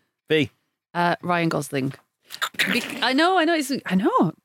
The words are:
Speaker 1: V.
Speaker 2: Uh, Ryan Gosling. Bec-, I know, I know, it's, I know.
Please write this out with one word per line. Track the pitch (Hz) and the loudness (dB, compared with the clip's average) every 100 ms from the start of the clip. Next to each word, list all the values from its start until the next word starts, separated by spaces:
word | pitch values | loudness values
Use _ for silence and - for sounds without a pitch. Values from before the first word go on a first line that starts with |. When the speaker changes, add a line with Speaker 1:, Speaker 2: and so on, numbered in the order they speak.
| _ _ - | _ _ -2
Speaker 1:
V. | 156 131 _ _ _ _ | 0 0 _ _ _ _
Speaker 2:
Uh, | 170 175 - | -2 0 -2
Ryan | 175 175 165 | -2 -2 0
Gosling. | 160 143 139 135 - _ _ _ - - - - | -2 -4 -4 -4 -8 _ _ _ -10 -8 -4 -2
Bec-, | 240 - - | -4 -6 -4
I | 240 | -2
know, | 262 339 381 | 2 4 4
I | |
know, | 320 330 | 2 0
it's, | 262 262 - | -2 -6 -2
I | 185 | 0
know. | 262 494 180 - | 2 2 2 0